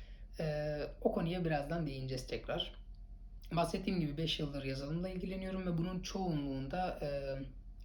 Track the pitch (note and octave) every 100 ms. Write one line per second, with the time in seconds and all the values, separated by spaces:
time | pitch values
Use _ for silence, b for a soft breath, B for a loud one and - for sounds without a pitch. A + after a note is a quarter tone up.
0 | B B B - D#3 D3+ D3+ D3 - -
1 | A3 G3 E3 F3+ E3 D3 C#3+ E3 D3+ C3+
2 | C3 - - A#2 - D#3+ - - - -
3 | - - - - - E3+ - G3 G#3 F3+
4 | D3+ C#3+ D#3+ - D3 C#3 C3+ C3+ C#3+ E3
5 | F#3 F#3 F3+ F#3+ F#3+ F#3+ F3+ E3 F3+ F3+
6 | - G3 F#3 D3+ C#3 C3+ C3+ F3+ F#3 -
7 | D3 C#3+ C3+ C3+ C3+ - - -